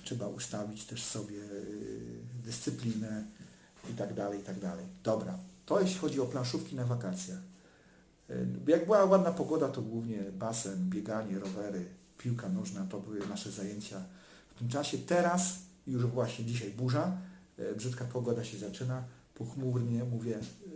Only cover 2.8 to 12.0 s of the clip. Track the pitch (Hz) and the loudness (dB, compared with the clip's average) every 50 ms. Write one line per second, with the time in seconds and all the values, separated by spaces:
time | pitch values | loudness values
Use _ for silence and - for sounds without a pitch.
2.8 | 120 117 107 107 110 110 110 107 107 - - - - - - - - - - - | 0 0 0 0 -2 -2 -2 -4 -6 -8 -10 -14 -18 -18 -20 -20 -20 -20 -20 -14
3.8 | - - 120 113 101 - - 104 101 101 101 98 - 101 95 - 95 - - 95 | -10 -6 -4 -4 -4 -2 -2 -2 -2 -2 -2 -4 -4 -6 -4 -4 -2 -2 -4 -4
4.8 | - - - - - 110 110 - - 92 92 - - - - - - - - 202 | -6 -10 -10 -2 0 2 2 2 2 -2 -4 -6 -8 -12 -16 -10 0 2 4 6
5.8 | 185 185 - - 160 143 139 135 120 - 143 131 123 - - - - - 143 131 | 6 4 4 2 0 0 2 2 2 2 2 0 0 0 0 -2 -2 -4 -2 0
6.8 | 120 123 120 120 - 92 - - - - - - - - - - - - - - | 2 2 2 2 0 -2 -2 -2 -4 -6 -6 -8 -10 -12 -16 -20 -20 -20 -20 -20
7.8 | - - - - - - - _ - - 127 123 123 123 123 123 127 143 165 165 | -20 -20 -20 -20 -20 -20 -20 _ -10 -6 -4 -2 0 0 -2 2 4 6 6 6
8.8 | 165 185 214 202 196 185 196 185 175 175 180 - 143 131 160 160 143 127 127 127 | 8 8 8 10 10 10 10 10 8 6 4 2 2 2 2 4 4 2 2 -2
9.8 | 110 110 113 113 117 117 110 101 98 98 95 95 110 113 113 - - 98 98 92 | -4 -2 -2 -2 -2 -2 -2 -2 -4 -4 -4 -2 -2 -2 -2 -2 -2 -2 -2 0
10.8 | 90 92 107 104 104 110 107 110 107 98 95 95 95 95 95 101 104 104 95 90 | 0 0 0 0 0 0 -2 -2 0 -2 -2 -2 -2 -4 -4 -4 -4 -2 -4 -4
11.8 | 87 - - - | -4 -6 -10 -16